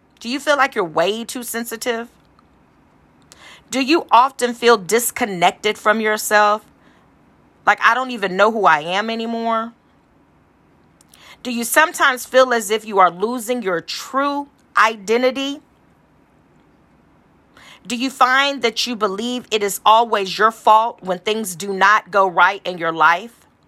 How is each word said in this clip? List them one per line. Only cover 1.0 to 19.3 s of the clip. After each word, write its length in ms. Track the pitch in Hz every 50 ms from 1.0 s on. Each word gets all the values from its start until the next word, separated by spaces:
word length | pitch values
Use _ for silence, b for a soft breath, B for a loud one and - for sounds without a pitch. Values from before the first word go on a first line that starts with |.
| 170 190 214 226 233
too 180 | - - 262 240
sensitive? 640 | - - 233 240 233 233 220 - 254 233 226 233 247 _ _ _ _ _ _ _ _ _ _ _ _ _ _ _ _ _ _ _ _ _ _ _ B B B B B B B B _
Do 120 | 202 254
you 260 | 269 240 311 349 - -
often 440 | - 226 254 269 - - 247 240 240
feel 240 | - 240 233 233
disconnected 1000 | 214 185 156 202 233 240 - - - 247 214 190 170 170 185 208 - - 208 208
from 220 | - - 220 214 226
yourself? 680 | 220 214 214 214 - - 214 208 208 208 208 220 - _ _ b b b b b b b b _ _ _ _ _ _ _ _ _ _
Like, 140 | - 208 - -
"I 80 | 208 233
don't 160 | 247 262 254
even 260 | 247 226 196 185 180
know 160 | 190 202 220
who 140 | 220 226 196
I 140 | 175 156 151
am 320 | 151 170 180 196 214 226
anymore"? 640 | 226 226 226 226 233 226 226 226 226 226 226 233 233 _ _ _ _ _ _ _ _ _ _ _ _ _ _ _ _ _ _ _ _ _ _ _ _ _ _ B B B B B B B -
Do 80 | 254
you 120 | 240 233 233
sometimes 600 | 233 - 302 311 320 320 - 339 277 254 247 -
feel 260 | - - 254 262 254
as 200 | 240 233 208 190
if 120 | 214 220 214
you 140 | 214 208
are 140 | 190 185 175
losing 500 | 170 175 196 226 247 254 214 214 247 247
your 180 | 226 185 180 165
true 680 | 165 - - - - - - 269 277 285 285 285 285 285 _ _ _ _ -
identity? 880 | - 208 226 226 214 196 190 226 240 254 254 247 277 269 277 285 311 - _ _ _ _ _ _ _ _ _ _ _ _ _ _ _ _ _ _ _ _ _ _ _ _ _ _ _ _ _ _ _ _ _ _ _ _ _ B B B B B B -
Do 100 | 185 247
you 140 | 233 254 269
find 540 | 254 - 254 247 254 269 277 285 277 269 247
that 240 | 233 226 - -
you 80 | 240 247
believe 500 | 202 214 202 190 196 226 247